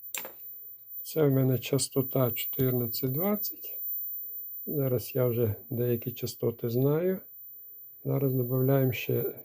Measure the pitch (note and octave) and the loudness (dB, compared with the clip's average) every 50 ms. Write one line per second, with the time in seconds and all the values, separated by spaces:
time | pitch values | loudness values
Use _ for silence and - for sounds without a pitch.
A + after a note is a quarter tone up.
0 | - - - - - - - - - - - - - - - - - - - - | -12 -10 -10 -8 -8 -10 -14 -16 -18 -18 -18 -18 -18 -20 -20 -20 -20 -18 -18 -16
1 | - - - D#3+ D3+ C#3+ C3 C3+ C3 C3 B2+ A#2 - - C#3+ C3 - - - C3+ | -12 -4 2 4 6 6 6 6 4 4 4 2 2 2 0 0 0 0 0 0
2 | C3 - - C3+ B2+ A#2+ - - - - - - C3 B2+ B2+ B2 A#2+ A2 - - | 0 2 2 2 2 2 2 -2 -4 -4 0 0 2 2 2 2 0 -2 -2 -2
3 | C3+ C3 B2+ D3+ F#3 G3+ G#3 G#3 - - - - - - - - - - - - | -2 -2 0 0 0 0 0 0 -2 -6 -8 -10 -12 -12 -10 -10 -8 -8 -6 -6
4 | - - - - - - - - - - - - - - D#3+ D3 C3+ C3 B2+ A2+ | -6 -8 -8 -10 -10 -10 -10 -12 -12 -12 -12 -10 -6 -4 -2 0 0 2 0 0
5 | - - - C3 B2+ B2 A2+ A#2+ A#2+ G#2+ G2+ - - - B2 A#2 A#2+ B2 A#2+ A#2 | -2 -2 0 0 2 2 2 2 2 0 0 -4 -6 -6 -4 -2 0 0 0 0
6 | - - - - B2 A#2 - - B2 A#2+ A#2 - - A#2 A#2 B2+ C3+ C#3+ D3 D#3+ | -2 -6 -6 -6 -6 -8 -4 -2 -2 -2 -2 -2 -4 -2 2 2 4 4 4 2
7 | F3+ F#3 F#3 F#3+ - - - - - - - - - - - - - - - - | 2 0 -2 -2 -6 -12 -20 -20 -20 -20 -20 -20 -20 -20 -20 -20 -20 -20 -16 -8
8 | - C#3 C3+ C3+ C#3 C3+ B2+ C3 A#2+ A#2+ C3 B2+ C3 C3 C#3 C3+ C3 B2+ - - | -4 -2 0 2 2 2 2 2 0 2 2 2 4 6 6 6 4 4 2 0
9 | - - B2 A#2+ A#2 - - - - | -2 -2 0 0 0 -2 -6 -8 -14